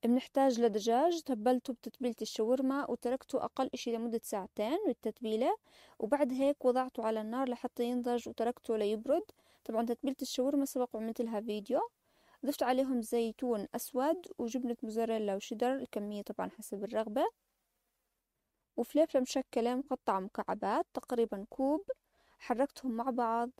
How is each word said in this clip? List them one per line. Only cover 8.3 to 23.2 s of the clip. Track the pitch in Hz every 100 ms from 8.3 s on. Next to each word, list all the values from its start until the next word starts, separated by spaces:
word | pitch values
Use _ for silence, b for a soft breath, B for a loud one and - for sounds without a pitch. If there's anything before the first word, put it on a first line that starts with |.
| 240 226 247 - 220
ليبرد. | 208 214 226 302 427 - b b
طبعًا | - 220 233
تتبيلة | 233 269 269
الشاورما | 262 - 254 294
سبق | 277 262 240 226
وعملت | 220 226
لها | 233 226
فيديو. | 226 208 202 269 466 _ b b b b -
ضفت | 294
عليهم | 262 254 269 254
زيتون | 220 240 226 220 254 220 196
أسود | - - 254 269 349 349 -
وجبنة | 240 254 247 233
موزاريلا | 220 220 226 226 208 196
وشيدر، | - 220 240
الكمية | 269 247 - 208 208
طبعًا | 202 208 185
حسب | - - 202
الرغبة، | 202 240 220 214 370 - _ _ _ _ _ _ _ _ _ _ _ _ _ -
وفلفلة | 240 285 320 285
مشكلة | 254 285 262 - 233
مقطعة | 247 277 254 - 190
مكعبات | 190 - - 202 196 240 359
تقريبًا | - - 247 226 202 202
كوب. | - 269 311 403 523 b b b b
حركتهم | - 226 277 - 262
مع | 226 247
بعض | 247